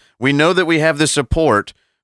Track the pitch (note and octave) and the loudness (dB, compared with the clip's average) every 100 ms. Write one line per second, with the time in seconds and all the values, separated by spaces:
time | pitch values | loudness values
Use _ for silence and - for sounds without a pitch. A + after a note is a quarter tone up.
0 | _ - B2+ C#3+ D#3+ F3+ E3 D#3+ D#3+ D3 | _ -6 -2 0 2 0 0 0 0 0
1 | D3+ - C3 E3 D#3 G#2 - - _ _ | -2 -2 -2 0 2 0 -2 -12 _ _